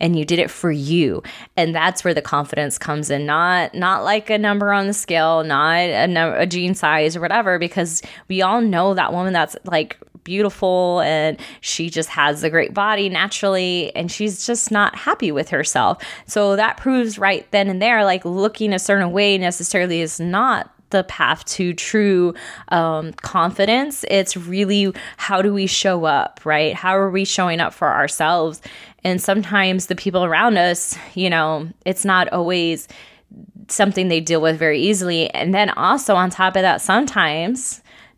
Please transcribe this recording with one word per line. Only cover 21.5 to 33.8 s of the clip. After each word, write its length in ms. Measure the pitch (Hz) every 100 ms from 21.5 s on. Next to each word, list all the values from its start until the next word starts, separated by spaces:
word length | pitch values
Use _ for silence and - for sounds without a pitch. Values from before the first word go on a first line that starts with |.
| - 175
true, 600 | 170 - 220 202 180 175 170 - - -
um, 460 | 170 165 160 156
confidence. 880 | - - 185 170 196 196 247 285 277 -
It's 260 | 196 185 185
really, 580 | 170 190 196 202 196 - - -
how 260 | - 190
do 120 | 202
we 120 | 202 190
show 380 | - 196 180
up, 380 | 160 139 - -
right? 320 | 156 151 156 -
How 220 | 185 190
are 120 | 196
we 140 | 185
showing 380 | 190 - 180 165
up 120 | -
for 140 | - 151
ourselves? 720 | - 147 - 160 175 160 156 - - - _ 185
And 160 | 180
sometimes 640 | - 196 190 202 190 185 -
the 100 | 180
people 300 | 196 180 175
around 320 | 160 233 196
us, 400 | 175 175 - - -
you 160 | 180 185
know, 400 | 165 156 156 165 - 185
it's 180 | 185
not 240 | 196 185 180
always 560 | 180 175 180 165 160 - - - _ _ - - - -
something 400 | -